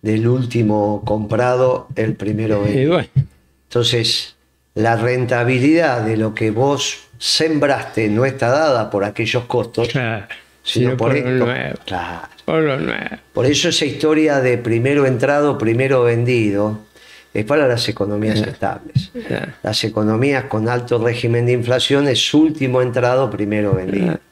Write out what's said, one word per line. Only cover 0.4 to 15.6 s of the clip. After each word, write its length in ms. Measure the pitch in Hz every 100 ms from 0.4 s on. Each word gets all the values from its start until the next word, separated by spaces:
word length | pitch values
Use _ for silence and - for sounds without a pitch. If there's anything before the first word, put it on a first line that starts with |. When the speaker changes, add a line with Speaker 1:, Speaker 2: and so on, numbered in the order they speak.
| 123 117 110 107 104 104 107
Speaker 1:
comprado, 800 | 107 104 110 123 127 127 127 - -
el 180 | 110 107
primero 460 | 101 107 110 104
Speaker 2:
Y 20 | 101
Speaker 1:
vendido. 240 | 131 139
Speaker 2:
bueno. 160 | 175 - - - _ _ _ _
Speaker 1:
Entonces, 680 | 120 117 120 107 - - _ _ _ _
la 220 | - 110 113
rentabilidad 1040 | 117 127 120 123 120 127 135 160 160 123
de 120 | 110 110
lo 160 | 110
que 180 | 110 110
vos 480 | 107 135 143 - - - -
sembraste 920 | - - 160 151 143 127 113 - 110
no 140 | 104 135
está 240 | 131 120
dada 400 | 135 160 123 107
por 140 | 104
aquellos 400 | 101 104 110 127 117
costos, 440 | 123 107 - 117
Speaker 2:
Claro, 380 | 139 117 113 98 - - _
Speaker 1:
sino 280 | - - 127
Speaker 2:
sino 60 | 127
Speaker 1:
por 140 | 113
Speaker 2:
por 80 | 139
lo 100 | 127
Speaker 1:
esto. 160 | 127 120
Speaker 2:
nuevo. 300 | 127 - - -
Speaker 1:
Claro. 420 | 92 85 85 - - -
Speaker 2:
Por 180 | 160
lo 160 | 156 135
nuevo. 380 | 156 57 - - _
Speaker 1:
Por 120 | - 123
eso 220 | 143 175
esa 160 | 151 147
historia 540 | 120 156 156 156 143
de 180 | 127 120
primero 480 | 120 113 127 147 135
entrado, 520 | 123 135 143 147
primero 460 | 123